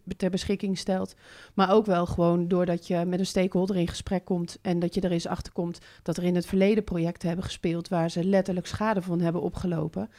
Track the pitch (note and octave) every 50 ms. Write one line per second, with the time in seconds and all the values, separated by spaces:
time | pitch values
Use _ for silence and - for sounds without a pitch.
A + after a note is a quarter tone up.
0 | - - F#3 - - F#3 F#3 F#3 - - G3+ G3 - G3 F#3+ E3 - - F#3 F#3+
1 | F#3+ F#3+ - _ - - - - - - - - F#3+ F3+ G3 G#3+ G#3+ G#3+ F#3 F3
2 | F3 F3 - - E3+ E3+ E3+ F3 F3 E3+ F#3+ F3+ F3+ F3 E3+ E3+ - - F#3 E3+
3 | F3 F3+ F3+ F3+ F#3+ F#3 - G3 F#3 F#3 - F#3 F#3 F#3+ G#3 F3+ E3+ E3+ - -
4 | - - G3+ F3+ - - F#3+ F3 F3 E3+ - - - F#3+ F3 F3 F3 E3+ - G3
5 | F#3 F3+ F3+ E3+ - - F3 - - - - - F3 E3+ E3+ - - - - -
6 | - - F3+ - F3 F3+ F3+ F3+ E3+ - - F#3+ F#3+ G3 A3+ G#3+ G#3 - F#3 E3+
7 | E3 E3+ F3 - - E3+ F3 F3+ F#3 - - - - F3+ E3 E3+ E3+ - F#3+ E3+
8 | E3 E3+ - F3 E3 F#3+ G3+ F#3+ F#3 G3 F#3 F3 E3 - - - G#3+ A3 A3 F#3+
9 | F3 F#3 E3+ E3+ F3 E3+ E3 E3+ - F3 - - - F3+ E3+ D#3+ D#3 D#3+ - F#3
10 | G#3 A3+ -